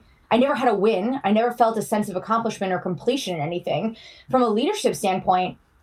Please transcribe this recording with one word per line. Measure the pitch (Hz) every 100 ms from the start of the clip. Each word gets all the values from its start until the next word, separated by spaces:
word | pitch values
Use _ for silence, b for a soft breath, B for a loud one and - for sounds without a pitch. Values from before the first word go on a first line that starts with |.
| b b b
I | 226
never | 277 262
had | 254
a |
win. | 202 208 196 214 269 196
I |
never | 214 240
felt | 233 226 220
a |
sense | - 214 202
of | 180
accomplishment | 185 226 220 - 190
or | 180
completion | 185 175 - 269 190 170
in |
anything. | 147 175 - 151 220 226 B B B
From | 254
a | 240
leadership | 208 294 415 220 185
standpoint, | 196 190 - 185 185 - _ _